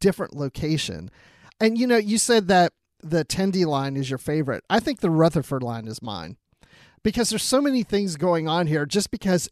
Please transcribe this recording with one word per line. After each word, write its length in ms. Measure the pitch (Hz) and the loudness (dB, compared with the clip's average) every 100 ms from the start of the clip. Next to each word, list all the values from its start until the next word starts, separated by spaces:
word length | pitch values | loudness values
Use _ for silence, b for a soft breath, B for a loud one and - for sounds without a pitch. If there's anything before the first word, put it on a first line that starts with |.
different 340 | 196 185 190 | 0 0 -4
location. 760 | 143 139 - 151 156 - 82 90 b b b b - | -6 -8 -4 -2 -2 -2 -8 -12 b b b b -2
And, 180 | 220 226 | 0 2
you 80 | 247 | 2
know, 100 | 233 | 2
you 220 | 208 220 | 2 0
said 300 | - 233 185 | 2 2 4
that 240 | 185 175 - _ _ | 4 4 0 _ _
the 200 | 156 165 | -4 -2
Tendi 400 | 147 - 196 190 | -2 -2 0 0
line 320 | 170 143 135 139 | 0 0 -2 -4
is 140 | 131 | -4
your 80 | 131 | -6
favorite. 460 | - 151 139 113 - | -4 -2 -2 -4 -2
I 120 | 220 | 0
think 180 | 311 262 | 0 -2
the 120 | 190 | 0
Rutherford 500 | 160 160 160 131 135 | 4 4 2 -2 -4
line 240 | 123 117 110 | -6 -8 -10
is 160 | 110 | -10
mine 360 | 120 98 80 - _ b b b b b | -10 -8 -10 -14 _ b b b b b
because 260 | 214 214 220 | -2 0 0
there's 140 | 220 | -2
so 160 | - 254 | 0 2
many 240 | 285 262 | 2 0
things 320 | 214 202 196 156 | 0 0 -2 -2
going 320 | 180 170 160 | 0 0 0
on 180 | 165 170 | 0 0
here 180 | 156 | 0
just 280 | 147 196 196 | 0 -2 -2
because 360 | 220 196 180 - | -4 0 0 0